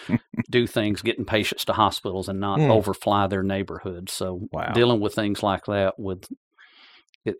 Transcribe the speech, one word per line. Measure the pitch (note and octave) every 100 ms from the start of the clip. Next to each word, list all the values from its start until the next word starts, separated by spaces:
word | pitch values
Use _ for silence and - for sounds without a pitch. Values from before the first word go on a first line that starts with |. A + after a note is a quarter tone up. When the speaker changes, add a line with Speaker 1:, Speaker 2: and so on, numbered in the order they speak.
| - A2+ - - -
Speaker 1:
do | B2 A#2
things, | A#2 G#2+ G2+
getting | A2+ - G2+
patients | A2 G2+ - -
to |
hospitals | G#2 G2+ - G#2 F#2+ F#2
and | G2
not | G2+ G2
Speaker 2:
Hmm. | D3
Speaker 1:
overfly | A2 G2 F#2+ - G2+ G2
their | G2
neighborhoods. | F#2+ G2 G2 E2 G2 F2 F#2
So | - F#2 F#2 G#2
Speaker 3:
Wow. | D2+ D#2+
Speaker 1:
dealing | A2+ A#2+ A2+
with | G#2
things | - G#2 G2
like | G#2 G2 -
that | G2+ F#2+ -
with, | G2 F#2 - - _ _ - _ - - _ _ A2+
it, | -